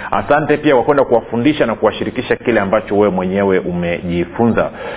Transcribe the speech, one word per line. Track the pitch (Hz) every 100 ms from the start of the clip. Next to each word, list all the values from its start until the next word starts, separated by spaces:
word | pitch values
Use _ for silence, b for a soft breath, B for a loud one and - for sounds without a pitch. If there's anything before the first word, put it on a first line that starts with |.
| B
Asante | 98 104 147 151 147
pia | 151
kwa | 127
kwenda | 113 143
kuwafundisha | 123 117 - 117 131 147 120
na |
kuwashirikisha | 107 107 - 107 127 120 117
kile | 123 110
ambacho | 98 107 - 101
wewe | 104
mwenyewe | 92 92 98 98 92
umejifunza. | 87 87 85 85 87 87 85 - 117 92 78 B B